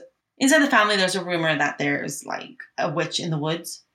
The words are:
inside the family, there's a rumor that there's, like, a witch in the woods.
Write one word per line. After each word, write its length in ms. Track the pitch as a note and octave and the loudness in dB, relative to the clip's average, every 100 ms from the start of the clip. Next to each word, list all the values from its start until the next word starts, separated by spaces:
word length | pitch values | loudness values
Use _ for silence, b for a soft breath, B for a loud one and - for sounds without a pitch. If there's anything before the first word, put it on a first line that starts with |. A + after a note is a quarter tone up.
| - _ _ - | -14 _ _ 0
inside 220 | C4+ D#4 | 4 4
the 100 | C#4+ | 6
family, 240 | A#3+ G#3 G3+ | 4 4 4
there's 200 | F#3 F#3+ | 2 0
a 80 | |
rumor 340 | F3 F3 D#3+ D3 | -2 0 0 2
that 200 | C#3+ - | 0 -2
there's, 460 | C#3+ C#3+ D#3 C#3+ | -2 -2 -4 -8
like, 340 | - - - - - - | -8 -10 -10 -18 -12 -4
a 100 | D#3+ | -2
witch 300 | D3+ D#3+ - | -2 -2 -4
in 120 | F3 | -2
the 60 | D#3 | -2
woods. 440 | D3+ E3+ - - _ | -2 -4 -6 -16 _